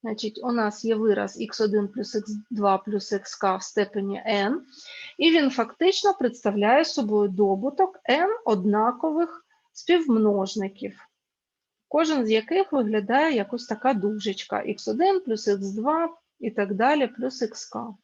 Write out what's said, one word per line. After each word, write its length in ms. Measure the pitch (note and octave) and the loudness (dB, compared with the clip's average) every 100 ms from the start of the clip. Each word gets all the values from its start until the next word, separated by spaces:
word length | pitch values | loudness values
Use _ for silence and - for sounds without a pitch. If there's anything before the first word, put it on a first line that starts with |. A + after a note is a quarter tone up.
Значить, 380 | A3+ G#3+ A3 A3 | -8 -6 -8 -6
у 100 | B3 | -4
нас 320 | A#3+ G#3+ G#3 | -2 -2 -4
є 100 | A3 | -2
вираз 460 | A3 A3 G3+ G3 A3 | 0 2 2 0 -6
ікс 200 | A3 - | -10 -2
один 280 | G#3+ G#3 G3+ | 0 2 -2
плюс 260 | B3 G#3 | -6 -6
ікс 180 | G#3+ G#3+ G#3+ - | -6 -6 -10 -8
два 280 | G#3+ G3+ F#3+ | 0 2 2
плюс 340 | G3+ G#3 G3 | 0 -6 -2
ікс 220 | G3+ G3 | -6 -6
К 220 | - G3+ F#3 | -4 -2 -2
в 60 | |
степені 600 | - - G3+ G#3 G3 G3 A3 | -4 -2 -2 -2 -4 -4 -2
n, 320 | G3+ G3+ D4 - - - - - - | 0 0 -2 -6 -20 -20 -18 -18 0
і 120 | D#4+ | 4
він 200 | E4 C#4 | 4 4
фактично 640 | B3+ A#3 - F4 G4 G4+ | 0 -4 2 2 4 2
представляє 720 | F#4+ B3 A#3+ G#3+ G3+ G#3 C4+ | 2 -2 0 -2 2 4 4
собою 440 | D#4+ - G#3+ G#3 G3+ | 4 0 0 2 2
добуток 720 | F#3 G3+ F#3+ B3 C#4 F#4+ - - | 2 2 2 -2 0 0 0 0
n 180 | C4+ F#4 A#4 | 2 2 0
однакових 1000 | - G#3 F#3+ G#3 A3+ A#3+ D#4+ D#4 E4+ - _ _ _ | 0 0 2 2 2 0 -2 0 -2 -4 _ _ _
співмножників, 1400 | - - F4 D#4 A3 G#3+ G3+ G3 G#3+ G3 G3 G3+ - - _ _ _ _ _ _ _ _ | -18 0 2 4 4 4 2 -2 -4 -6 -8 -14 -14 -20 _ _ _ _ _ _ _ _
кожен 380 | D4 D#4+ D4+ A3 | 0 2 0 2
з 40 | |
яких 420 | A3 A3 F4 F#4+ | 0 2 0 0
виглядає 640 | C#4+ G#3+ G#3+ G3+ B3+ D#4+ B3+ | 0 0 0 2 2 2 0
як 160 | G3+ | -2
ось 140 | A#3+ - | -6 -8
така 280 | G#3+ B3+ | -2 0
дужечка, 680 | A#3 G3+ G#3+ G3+ G3 - G#3 | 0 0 -2 -6 -6 -4 -4
ікс 260 | - G#3 - | -4 -6 -4
один 320 | A3 F#4 F#4+ | 0 2 2
плюс 280 | F#4 A3 A3 | -2 -4 0
ікс 200 | G3+ G3 | -2 -2
два 480 | G3+ A#3+ D#4+ E4 - _ _ | -4 -2 0 -2 -6 _ _
і 100 | A#3 | -8
так 240 | A3 G3+ | -4 -4
далі 320 | G3 A#3+ D4+ B3+ | 0 2 2 0
плюс 340 | - B3+ C4 | -2 -6 -4
ікс 220 | A3+ - | -6 -6
К. 300 | - A3 A#3 G3 | -12 -10 -10 -14